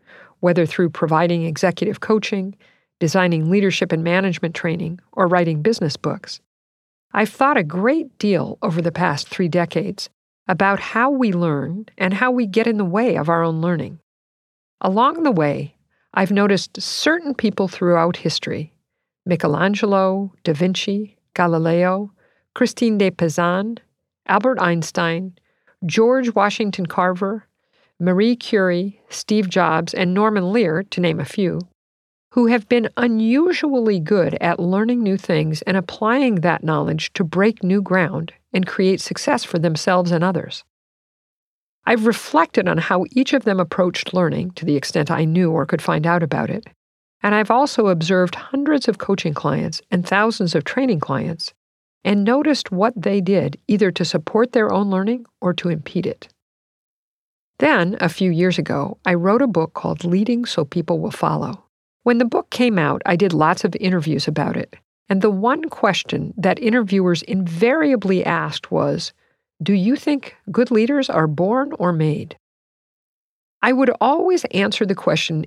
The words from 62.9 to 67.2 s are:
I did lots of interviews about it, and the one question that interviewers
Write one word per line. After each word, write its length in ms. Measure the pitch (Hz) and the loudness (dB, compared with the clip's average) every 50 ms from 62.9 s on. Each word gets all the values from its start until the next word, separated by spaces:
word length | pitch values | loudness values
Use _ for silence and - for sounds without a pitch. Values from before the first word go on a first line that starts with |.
| 139 - - | 0 0 0
I 100 | - 180 | 0 2
did 160 | 165 202 190 170 | 2 2 2 2
lots 320 | 151 156 160 165 - - | 4 4 4 2 2 0
of 100 | 196 170 - | -4 -4 -2
interviews 480 | - 185 185 180 151 156 151 151 - - | -2 0 0 0 0 0 -2 -2 -2 -2
about 280 | 156 151 147 - - | -2 -2 -2 -2 -4
it, 200 | - - - - - _ _ _ _ _ - | -4 -6 -8 -12 -20 _ _ _ _ _ -2
and 120 | 196 190 | 0 2
the 120 | 190 214 202 | 2 2 2
one 360 | 185 202 233 277 311 320 320 | 2 0 0 0 0 -2 -6
question 640 | - - - 208 180 - - - - - 151 160 - | -4 0 0 0 0 0 -2 -4 -4 -6 -6 -6 -4
that 260 | - 170 185 185 - 277 | -2 0 0 0 0 0
interviewers 600 | 220 220 247 220 185 196 196 185 180 175 160 | 2 2 2 2 2 2 2 2 2 2 0